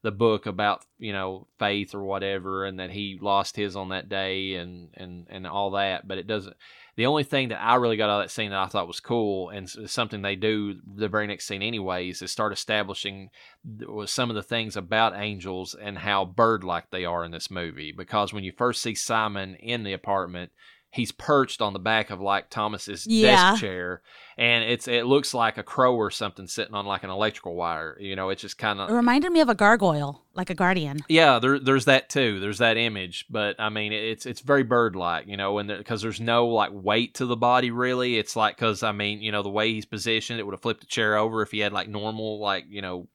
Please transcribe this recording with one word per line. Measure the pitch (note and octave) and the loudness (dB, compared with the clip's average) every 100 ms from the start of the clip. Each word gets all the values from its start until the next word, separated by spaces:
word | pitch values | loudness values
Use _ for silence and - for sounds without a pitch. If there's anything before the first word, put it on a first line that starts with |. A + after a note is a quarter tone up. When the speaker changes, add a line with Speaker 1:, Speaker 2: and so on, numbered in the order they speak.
Speaker 1:
the | A2 | -4
book | G2+ A#2 G#2+ A2 | 2 4 4 -2
about, | F#2+ G#2 F#2+ - _ | 0 0 0 -6 _
you | A2 | -8
know, | G2+ F#2+ F#2+ - _ | -4 -4 -6 -14 _
faith | G#2 G2+ G2 | 0 0 -4
or | G2+ | -6
whatever, | G2 G2 G2 G2 F#2 F#2+ G2 | -4 -2 -2 -4 -4 -4 -6
and | F#2+ | -6
that | F#2 | -10
he | G2 G2+ F#2+ | -6 -8 -4
lost | G2+ G2 F#2+ - | 2 2 2 -4
his | G#2 G2 | -4 -4
on | F#2 | -6
that | F#2 G2 | -6 -4
day | G2 F#2+ F#2+ F#2+ | -4 -2 -2 -4
and, | F#2 F2 F2+ E2+ | -6 -8 -14 -18
and, | - F#2 F2 E2+ | -18 -16 -16 -16
and | F#2 F#2 | -14 -6
all | F#2+ G2 | -4 -2
that. | G2 G2 F#2 F#2+ | 0 0 -2 -6
But | F#2+ | -8
it | F#2 | -4
doesn't, | G#2+ F#2+ - - - - | -6 -6 -20 -20 -20 -14
the | - B2 | 0 2
only | D3+ | 2
thing | C3+ C#3+ C3 | 0 -2 -2
that | A2 | -2
I | A2 | 2
really | B2+ A#2+ A2 | 4 4 2
got | G#2+ | 2
out | G#2 | 2
of | |
that | F2+ | 0
scene | - G#2+ | -4 -4
that | G2 | -2
I | F#2 | -2
thought | G#2 F2 | -2 -4
was | - | -8
cool, | - A#2+ G#2+ F#2+ F2 | -2 0 0 -2 -6
and | G2+ F#2 | -10 -12
s-, | - G#2 | -14 -6
something | - A2 G#2 | -4 -2 -2
they | G2 F#2+ | -4 0
do | A2 G#2+ G#2 F#2+ F#2+ | 0 0 -2 -8 -14
the | G2 G#2+ | -6 -2
very | G#2+ G#2 | 0 -2
next | G2 - | -6 -8
scene | G2 | -6
anyways, | G#2+ A2+ F#2+ F2+ F2+ E2+ | -4 -4 -4 -4 -4 -8
is | F#2 | -8
start | - G#2+ | -2 -2
establishing | - - G#2+ G2 G2 G2+ G2 G2 _ - _ - G#2+ | -2 -2 0 0 -6 -8 -10 -18 _ -20 _ -16 -14
th-, | - | -10
was | G#2+ G2+ | -8 -4
some | - A#2+ | -2 0
of | G#2+ | -2
the | |
things | - A#2 A2 G2+ | -2 -4 -2 -6
about | F2 A2 A2+ F#2+ | 0 4 4 2
angels | G#2 G2+ F#2 F#2 F#2 | -6 -6 -6 -6 -8
and | - G#2 F2+ | -10 -10 -6
how | G2 G2 | 0 0
bird-like | F#2 F#2+ A2+ A2 F2+ E2+ - | 0 4 4 4 0 -4 -4
they | F#2 | -6
are | F2 E2+ | -2 -4
in | E2+ | -6
this | E2 - | -8 -8
movie. | F#2 E2+ C2+ D2+ | -6 -8 -8 -12
Because | F2 F#2 G#2+ G2+ | -12 -2 0 0
when | G#2 | -4
you | F#2+ - | -10 -2
first | B2 A2+ | 0 0
see | A#2 | -4
Simon | G#2 - A2+ G#2+ G2 F#2+ F2+ | -4 0 0 0 -4 -10 -12
in | A2+ A#2+ | -8 -6
the | G2+ | -4
apartment, | F#2+ - G2 F2+ F2+ F2+ _ - _ _ | -6 -2 -2 -2 -8 -12 _ -20 _ _
he's | - A2 | -4 -4
perched | - - C#3+ C3 - | -4 2 2 2 -2
on | G#2+ | -2
the | G2 | -2
back | G2 G#2+ G#2 | 0 0 0
of, | F#2+ | -4
like, | G2 G2 - | 0 0 -2
Thomas's | - G#2+ G#2 - G2 G#3+ | -4 -4 -4 -10 -10 0
Speaker 2:
Yeah. | A3+ G#3+ F#3+ F#3 | 4 8 8 6
Speaker 1:
desk | G#3+ | 4
chair, | G#2+ F#2 F2+ F2+ _ - - - | -2 -6 -6 -8 _ -20 -20 0
and | A#2 A#2 | 4 4
it's, | A2+ A#2+ - | 2 0 0
it | A#2+ | 0
looks | A#2+ C#3 C3+ | 4 2 2
like | B2 A2+ G#2+ | 0 0 0
a | |
crow | - - B2+ | -6 4 4
or | A#2+ G2+ | 4 0
something | - G#2 - F#2 | -2 -6 -8 -10
sitting | - G2+ | -6 -4
on, | G#2 G2+ | -6 -4
like, | G2 | -6
an | G2 | -4
electrical | F#2+ G#2+ - F2+ | 0 0 -2 -8
wire. | E2+ E2+ D#2+ D#2+ - | -2 -2 -2 -6 -10
You | G2 F#2+ | -8 -4
know, | F#2+ | -4
it's | G2 | -4
just | G2+ - | -8 -4
kinda | A2 G2 G2 | -2 -2 0
Speaker 2:
It | |
reminded | A#3+ A#3+ C4 F4+ | 2 4 4 4
me | E4+ | 4
of | C4+ | 6
a | |
gargoyle, | G#3+ G3+ A3+ F#3+ D3 C#3+ D3 _ | 6 6 6 4 2 -4 -8 _
like | - F#3 | -8 -6
a | |
guardian. | F3 F3+ F#3 D3 C#3+ - | 0 2 2 -2 -6 4
Speaker 1:
Yeah, | D#3+ D#3 A#2+ | 8 8 8
there, | B2+ C#3 | 4 2
there's | C3 C3+ | 4 4
that | B2 C3+ - | 6 4 4
too. | C#3+ B2 G2 | 0 2 0
There's | G2+ G2+ | -4 4
that | A#2 A2+ | 4 4
image, | A#2 G#2 F2+ - - | 0 -2 -8 -10 -6
but, | A2+ G#2 - | -2 -2 -2
I | G#2+ | -4
mean, | G#2+ G#2 | -2 -4
it's, | G#2+ A2+ A2 | -2 -4 -4
it's | B2+ A#2 | -8 -8
very | C3+ C#3 | 2 4
bird-like, | A#2 A#2+ A2+ F#2 F2 E2 G2+ | 6 4 4 2 -2 -2 -4
you | G2 | -4
know, | G2 G#2 | 0 0
and | G2+ | -2
there, | G2+ | -8
'cause | G#2 A2 | -6 -4
there's | A2+ G2+ | -4 -4
no, | A2+ A#2+ A#2+ | 2 4 4
like, | A2+ G2+ | 4 2
weight | G2+ F#2 A2 A#2+ - | 0 2 4 2 -2
to | B2+ | -2
the | A#2 | 2
body, | B2 B2+ B2 | 4 4 4
really. | A#2 B2 B2+ B2 A2+ | 0 0 2 2 0
It's | - A#2 | 0 0
like, | G#2+ - | 0 2
'cause, | A2+ G2+ | 0 2
I | A2+ | -2
mean, | G#2 G#2 G#2 | 0 -4 -2
you | G#2+ | -4
know, | G#2 | -2
the | G2+ | -2
way | G#2 A2 | 0 0
he's | A2 G#2 | 0 -6
positioned, | G#2+ A2+ A2+ - A#2 | -4 0 0 0 -6
it | |
would | G2+ | -6
have | F#2+ | -4
flipped | A#2 A2 | -4 -4
a | - | -4
chair | - G#2+ G#2+ | 0 2 4
over | A2 A2 | 2 0
if | G#2 | -2
he | G#2+ | 0
had, | G#2 | -2
like, | G2+ G2+ | -2 -4
normal, | G#2 G#2+ A2 A2 G#2 | -4 -4 -4 -6 -2
like, | G2+ F#2+ C#2+ | -2 -2 -4
you | G2+ | -8
know | F#2+ F2+ F2+ | -6 -8 -10